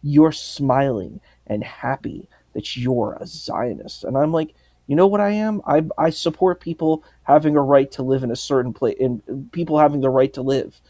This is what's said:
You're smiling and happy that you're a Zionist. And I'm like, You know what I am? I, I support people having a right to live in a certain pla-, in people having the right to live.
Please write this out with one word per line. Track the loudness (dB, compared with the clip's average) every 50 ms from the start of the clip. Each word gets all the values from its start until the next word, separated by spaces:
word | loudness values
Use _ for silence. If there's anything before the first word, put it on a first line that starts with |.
You're | -4 4 6 6 6 6
smiling | 4 -2 -12 -14 -8 -4 0 2 2 2 2 2 0 -4 -6 -8 -12 -18 _ _ _ _ _
and | _ -6 -6 -6
happy | -10 -14 -10 -6 -6 -6 -6 -8 -12 -12 -12 -16 _ _ _ _ _ _
that | -12 -10 -10 -10
you're | -6 -4 -2 -2 -2 -2 -4 -6 -10
a | -14
Zionist. | -16 -16 -16 -12 -8 -6 -6 -4 -6 -6 -10 -14 -18 -18 -12 -10
And | -4 -2
I'm | 0 0 0
like, | 0 -2 -4 -4 _ _ _ _ _ _ _
You | -4 2
know | 2 4
what | 4 4 2
I | 0 0
am? | 0 -2 -2 -2 -4 -4 -2
I, | 0 0 0 0 -2 -4
I | -2 -2 -2
support | -2 -2 -6 -6 -2 0 0 0 0 -2
people | -6 -10 -8 -2 0 0 0 -2 _ _ _ _ _
having | 4 4 6 6 4 2
a | 2
right | 4 6 4 4 4 2 -4
to | -6 -2
live | 0 0 0 0
in | -4
a | -6
certain | -6 -4 0 0 0 0 0 -4
pla-, | -2 -2 -2 -2 0
in | -2 -2 -2 -4 -8 -10 -12 -10 -12 -10
people | -6 -6 -4 0 4
having | 4 4 4 4 2
the | 0 2
right | 2 2 2 2 0
to | -6
live. | -4 -2 -2 -2 -2 -6 -12 _ _